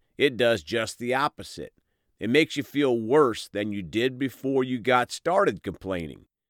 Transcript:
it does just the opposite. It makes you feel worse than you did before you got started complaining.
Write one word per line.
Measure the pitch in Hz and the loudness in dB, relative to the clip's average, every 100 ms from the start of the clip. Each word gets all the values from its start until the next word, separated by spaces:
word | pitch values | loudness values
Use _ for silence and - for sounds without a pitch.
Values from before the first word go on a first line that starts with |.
| _ - | _ 0
it | 139 120 | 0 2
does | 120 110 | 2 2
just | - 113 110 - | -2 -4 -4 -6
the | 120 | -4
opposite. | 131 147 - 90 - 67 _ _ _ _ - | -2 -2 -4 -16 -14 -16 _ _ _ _ -8
It | 107 | 2
makes | 143 156 143 | 4 4 -2
you | |
feel | - 143 139 117 | -6 0 2 0
worse | 110 151 131 104 - | 2 4 4 2 -8
than | 98 107 | -6 -4
you | 101 | -6
did | 82 107 131 127 | -4 -2 -2 -2
before | 135 - 135 135 | -6 -4 -2 0
you | 131 127 | 0 -2
got | 123 123 120 | 2 2 2
started | - 165 196 180 101 | -4 0 2 2 0
complaining. | 101 - 95 90 78 50 _ _ _ | -10 -10 -6 -6 -6 -12 _ _ _